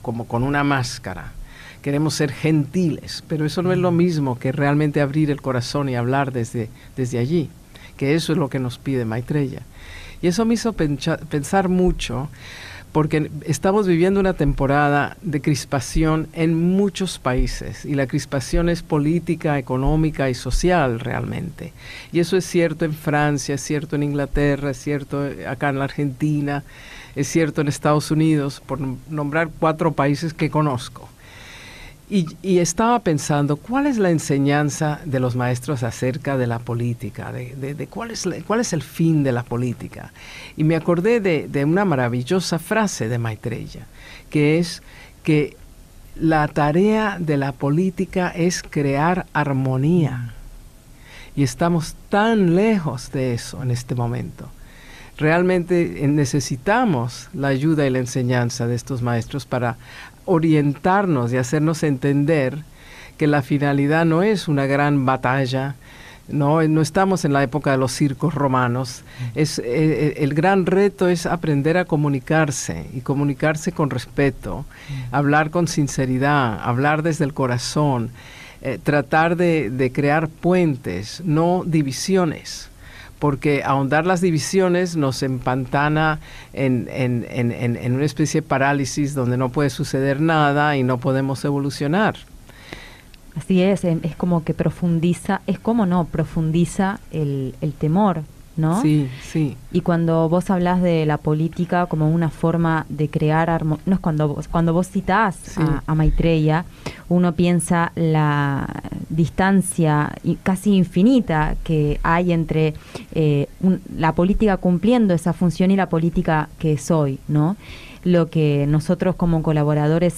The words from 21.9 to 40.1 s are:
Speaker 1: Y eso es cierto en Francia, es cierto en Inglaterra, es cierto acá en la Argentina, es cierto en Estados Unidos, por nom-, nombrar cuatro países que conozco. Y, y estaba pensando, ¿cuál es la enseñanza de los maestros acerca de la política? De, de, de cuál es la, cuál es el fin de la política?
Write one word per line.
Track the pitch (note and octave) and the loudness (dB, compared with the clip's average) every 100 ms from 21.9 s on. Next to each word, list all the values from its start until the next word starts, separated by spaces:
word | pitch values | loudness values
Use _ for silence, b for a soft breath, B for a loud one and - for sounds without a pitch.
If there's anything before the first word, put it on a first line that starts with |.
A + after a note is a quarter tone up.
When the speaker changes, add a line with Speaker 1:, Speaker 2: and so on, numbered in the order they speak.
| B B | B B
Speaker 1:
Y | D#3+ | -2
eso | E3+ F#3 | 2 0
es | E3+ | 0
cierto | F3 E3+ D#3 E3 | 0 0 0 -4
en | |
Francia, | D#3 - D3 D3 C#3+ - C#3+ | -2 -2 2 2 0 -2 -6
es | |
cierto | - D3+ D3 D3 | -4 -4 -2 -2
en | |
Inglaterra, | D3 C#3+ C#3 D3 D3 C#3 D3 | -2 -2 -2 0 2 0 -2
es | B2+ | -6
cierto | - C#3+ C#3 C#3+ C#3 F2 E2 | -4 -4 -4 -4 -4 -6 -8
acá | C3 D3 | -4 -2
en | C3+ | -2
la | C3+ | -4
Argentina, | - C#3+ B2+ D3+ D3 C#3+ C#3+ - B B B B - | -2 -4 -2 -2 0 -2 -4 -8 B B B B -6
es | C#3 | -2
cierto | E3 D#3+ D#3 | 0 0 0
en | D3+ | -2
Estados | C#3+ D3+ D3+ D3 | 0 0 0 2
Unidos, | D#3 D#3+ D3+ C#3 C3+ - | 2 4 2 0 -6 -8
por | C3+ | -6
nom-, | C3+ B2+ - | -6 -8 -8
nombrar | D#3 D3 D3+ E3 - | -6 -2 -2 -2 0
cuatro | D#3+ D#3 E3 | 0 2 0
países | D3 C#3+ C#3+ E3 | 2 0 0 -2
que | D#3 D#3 | -2 -2
conozco. | D3+ D3+ B2 - - - - B B B B B B B B - | 0 0 -2 -6 -14 -20 -20 B B B B B B B B -2
Y, | G3+ E3 - | -2 -2 -4
y | F#3+ F3+ | 0 2
estaba | E3+ - A3+ A#3+ | 2 2 2 2
pensando, | F#3+ D3+ - D3 C#3+ D3 | 2 0 0 0 2 -2
¿cuál | - B3+ D4 | -2 0 0
es | A#3+ | 2
la | F#3+ | 2
enseñanza | D#3+ - C#3 C#3 C#3+ D3 - D3+ D3 D#3+ | 2 2 2 2 2 0 -2 -2 -4 -4
de | C3 | -2
los | B2+ B2 | 0 0
maestros | B2 B2 - C#3+ | -2 -2 -4 -4
acerca | A#2 - B2+ C3+ C#3+ C#3 | -4 -2 -4 -2 -2 -2
de | A#2+ | -2
la | A#2 | -2
política? | A#2+ A#2 A#2+ A#2 G2+ - - | -4 -4 -4 -4 -8 -10 -10
De, | A#2 B2 C3+ | -10 -12 -10
de, | C3+ D3 | -10 -8
de | C#3+ | -10
cuál | G3 A#3 | -8 -10
es | - F#3 | -6 -6
la, | A#2+ E3 | -6 -2
cuál | G#3+ | -2
es | A#3+ | 0
el | D#3+ | -4
fin | - - E3 D#3 | -4 0 2 4
de | C#3 | 2
la | A#2+ | 0
política? | A#2+ A#2+ B2 A#2 F2+ - - | -2 -4 -2 -4 -10 -14 -18